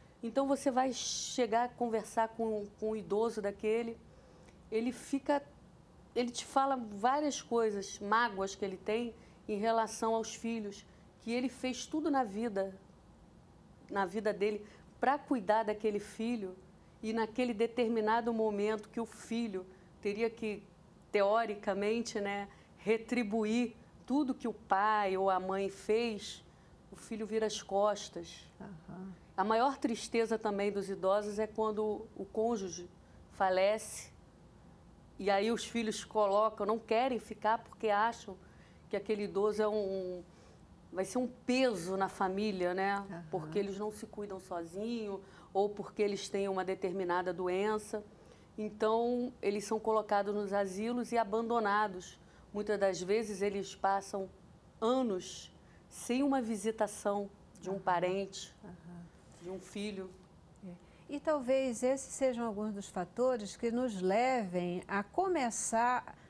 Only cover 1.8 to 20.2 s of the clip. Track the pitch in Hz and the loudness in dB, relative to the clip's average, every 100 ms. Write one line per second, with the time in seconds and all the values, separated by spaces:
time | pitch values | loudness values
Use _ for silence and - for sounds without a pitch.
1.8 | 240 220 214 233 226 226 226 214 208 - | -2 0 -2 0 0 0 -2 -2 -6 -6
2.8 | 220 220 170 202 226 220 202 202 214 226 | -4 -4 0 0 0 0 -4 -2 0 0
3.8 | 233 226 - - - - - - - 220 | 0 -8 -16 -20 -20 -20 -20 -20 -4 -2
4.8 | 240 240 - 277 - 285 - - - - | 0 -4 -4 -2 2 0 0 -16 -20 -20
5.8 | - - - 233 240 - - 277 269 254 | -20 -20 -6 -2 -2 -4 0 2 2 0
6.8 | 214 202 233 285 302 - - 233 220 202 | -4 0 2 4 2 -2 0 2 2 0
7.8 | 190 - 202 220 240 190 196 - 196 185 | -6 -6 2 2 2 0 -4 -4 -6 -6
8.8 | - 226 240 - - - - 208 226 226 | -2 -2 -2 -8 -18 -14 -6 0 2 2
9.8 | 214 - 226 226 220 - 226 226 202 202 | 0 0 0 2 -2 -6 -4 -4 -6 -10
10.8 | - - - - 226 240 247 - 254 247 | -16 -20 -20 -12 -4 -2 -2 -2 -4 -4
11.8 | - 311 311 269 220 202 233 190 196 190 | -4 -2 0 2 0 -2 -2 -2 -4 -6
12.8 | - - - - - - - - - - | -18 -20 -20 -20 -20 -20 -20 -20 -20 -20
13.8 | - 196 185 208 208 180 208 208 - - | -6 -2 0 0 0 2 0 -2 -8 -20
14.8 | - - 247 294 - 262 185 220 208 208 | -20 0 2 2 2 0 2 2 2 0
15.8 | 220 202 - - 226 240 185 185 - - | 0 -2 -4 -6 -4 -2 -6 -10 -18 -20
16.8 | - - 220 226 220 226 247 214 233 240 | -20 -10 -4 0 0 0 0 2 0 2
17.8 | 226 226 214 233 233 220 220 202 208 220 | 2 2 4 2 2 2 2 2 0 0
18.8 | - 233 220 - - 233 233 185 185 - | -4 -6 -6 -8 -6 -4 -2 -4 -10 -16
19.8 | - - 202 202 | -20 -8 -4 0